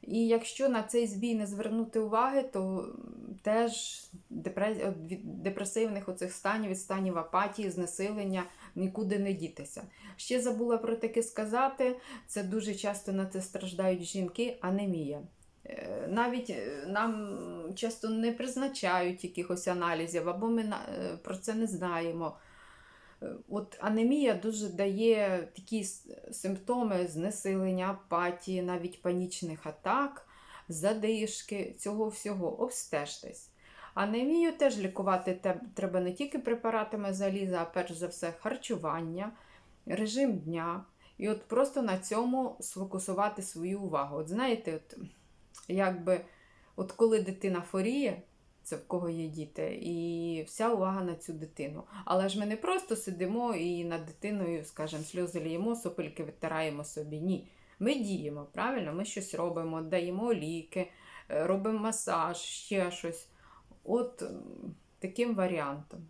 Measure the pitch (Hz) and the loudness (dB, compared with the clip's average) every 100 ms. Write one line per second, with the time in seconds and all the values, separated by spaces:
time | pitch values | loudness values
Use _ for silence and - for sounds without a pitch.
0 | - 226 233 226 226 - 269 233 214 240 | -2 2 6 4 2 0 2 2 2 2
1 | 226 196 240 226 202 202 220 220 226 226 | 2 0 0 2 0 -2 0 0 0 0
2 | 214 220 254 277 262 196 190 190 - - | 2 4 4 2 2 0 0 -2 -4 -8
3 | - - - 185 - 220 233 220 - - | -12 -12 -12 -4 2 4 4 0 -6 -8
4 | - - - - 170 185 208 220 196 170 | -14 -18 -12 -6 -4 0 0 2 0 -2
5 | 165 190 226 196 175 196 196 - 226 202 | -6 -8 -8 -4 -2 -2 -2 0 0 0
6 | 196 185 185 - 196 220 214 185 - 196 | -4 -6 -6 -4 -2 0 0 -2 -2 0
7 | 190 170 160 185 208 202 202 175 170 - | 2 0 2 2 2 0 -2 0 -2 -2
8 | 196 214 196 190 180 - - - 190 190 | -2 0 0 0 -2 -8 -12 -2 -2 0
9 | 202 202 196 185 160 - 143 - - - | 0 2 2 0 -2 -8 -12 -12 -14 -16
10 | 208 185 - 247 247 220 233 226 233 226 | -20 -12 0 2 2 2 4 4 2 0
11 | 226 233 226 - 214 233 269 269 254 247 | 2 2 2 -2 0 4 4 4 2 2
12 | - 247 - 208 190 220 202 202 208 196 | -8 -16 -6 -4 0 0 0 -2 -2 -2
13 | - 190 190 190 185 190 185 175 185 180 | -2 0 0 -2 -4 -6 -6 2 4 4
14 | 170 196 180 - 240 247 180 190 202 170 | 0 0 0 0 -2 0 0 2 2 0
15 | 147 143 - - - _ - - - 101 | 0 -4 -8 -18 -20 _ -12 -8 -6 -4
16 | 156 202 247 247 233 147 107 143 151 202 | 0 2 4 2 -2 -4 -4 -4 -2 0
17 | 226 214 208 196 - 175 165 190 233 226 | 2 0 -4 -6 -6 -8 -8 -2 -4 -2
18 | 220 220 233 233 254 262 269 269 190 180 | -2 2 2 0 -2 -2 -2 0 2 4
19 | 180 180 175 - 175 180 180 175 170 165 | 2 -2 -6 -4 -2 0 0 2 2 0
20 | 165 170 165 185 226 233 214 208 - 196 | 0 0 0 0 2 2 2 -2 -4 -4
21 | 185 170 - 190 - 220 226 185 180 170 | -4 -4 -6 -6 -2 0 0 0 0 0
22 | 170 165 160 - - - - - - - | 0 0 -2 -6 -20 -20 -20 -20 -20 -20
23 | - - - - - 202 208 - 208 214 | -20 -10 -10 -8 -6 -6 -6 -4 2 4
24 | 233 294 269 185 208 214 208 175 202 196 | 6 6 6 4 0 0 -2 2 2 6
25 | 226 220 202 185 160 - 190 220 190 - | 6 8 6 2 -2 -10 -4 -2 -2 -6
26 | - - - - 190 190 - 247 226 185 | -14 -16 -12 -4 -2 -2 0 2 4 2
27 | 175 156 180 208 196 190 190 185 185 196 | 0 0 -2 0 0 2 2 2 0 -2
28 | - 170 175 - - 185 180 180 175 - | 0 2 2 0 -2 0 0 -2 -4 -2
29 | 180 180 180 - 170 156 - - 185 240 | 0 2 0 -4 -6 -6 -8 -6 2 2
30 | 285 269 - - - - - 160 185 220 | 2 -2 -20 -20 -20 -20 -8 0 2 4
31 | 214 220 214 - - 202 196 - 202 208 | 2 2 0 -4 -6 -4 -4 -4 -4 0
32 | 220 - 208 190 170 156 254 - - 147 | 0 -2 -4 0 -2 0 -2 -2 -2 -2
33 | 147 - - - - _ - - - - | -2 -8 -12 -14 -18 _ -20 -20 -8 -2
34 | 202 226 262 330 339 320 277 214 190 185 | 0 2 4 6 4 6 4 4 -2 0
35 | 196 185 185 185 190 180 - - 190 180 | 2 2 2 0 0 0 -4 -4 0 2
36 | 180 180 285 285 233 233 226 226 214 214 | 0 -2 -2 -2 0 0 2 0 0 -2
37 | 202 190 196 196 190 180 165 - 175 165 | -2 0 0 2 0 0 0 -2 -2 -4
38 | 170 - 170 165 220 262 - 196 156 160 | -6 -4 -6 -2 -4 -4 -2 -2 0 -2
39 | 165 170 208 - - - - - - 185 | -2 -4 -6 -8 -20 -20 -20 -18 -4 0
40 | 214 226 277 190 151 165 165 180 - _ | 0 4 4 2 -2 -2 -2 -4 -6 _
41 | - - 208 214 - 233 277 277 226 185 | -20 -4 -2 -2 2 4 4 4 2 0
42 | - 214 247 262 254 - - - 190 190 | 0 2 2 2 0 -4 -8 -6 -4 -4
43 | 185 185 208 208 190 165 175 196 190 156 | -2 2 2 0 -8 -4 -2 -2 0 0
44 | 139 147 156 196 262 226 196 160 - - | 0 -2 -2 0 2 2 0 -6 -8 -14
45 | - - - - - - - 185 190 180 | -14 -14 -20 -20 -20 -20 -2 2 2 2
46 | 175 180 - - - - - - 190 - | 2 2 2 -18 -20 -20 -16 -8 -6 4
47 | 226 220 190 190 196 180 175 190 196 269 | 6 6 2 0 0 0 0 0 2 2
48 | 262 175 - _ _ _ - 160 - 180 | 2 0 -10 _ _ _ -8 -8 -2 -2
49 | 175 165 160 151 147 - 156 - - 170 | 0 -2 -4 -6 -8 -4 -4 -4 -4 -2
50 | 170 170 170 165 156 - 226 226 185 190 | -2 -2 -2 -2 -6 0 2 4 2 2
51 | 180 165 - 160 156 - 143 151 - 202 | -2 -4 -8 -8 -8 -6 -6 -6 -12 -12
52 | - 185 190 190 208 220 349 370 370 220 | 2 4 4 2 0 0 0 0 0 -4
53 | - 175 180 226 240 190 170 175 170 165 | -2 -2 0 2 0 0 0 0 -2 -4
54 | 156 - 202 208 175 165 156 - 156 156 | -6 -6 -4 -2 0 -2 -4 -6 -4 -4
55 | 156 180 175 175 160 170 214 233 180 170 | -4 -2 -2 -2 -2 0 0 0 -2 -4
56 | 156 - 151 - 160 160 160 147 147 - | -6 -4 -8 -4 -2 0 0 -2 -6 -6
57 | 151 151 175 190 - - - - 214 285 | -6 -2 0 0 -2 -20 -20 -2 2 2
58 | 208 185 147 147 143 - 233 269 160 165 | 2 0 -2 -6 -8 -2 0 0 0 -2
59 | 208 - 190 - 180 165 165 160 160 180 | -4 -4 -6 -2 0 0 -2 -2 0 0
60 | 175 180 233 214 151 165 156 185 185 - | 0 0 2 2 0 -4 -4 -4 -4 -8
61 | - - - 147 165 196 208 220 220 220 | -20 -20 -2 0 4 2 2 2 0 0
62 | - 170 160 170 - - - 196 175 175 | 0 2 2 0 -6 -8 -2 2 2 0
63 | 170 165 - - - - - - - 233 | -6 -6 -12 -20 -20 -20 -20 -18 0 2
64 | 247 - - - - - - - - _ | 2 -4 -8 -6 -10 -12 -12 -12 -20 _
65 | 190 190 240 214 180 175 143 147 151 - | -6 0 2 4 2 2 -2 -4 -8 -14
66 | 160 | -16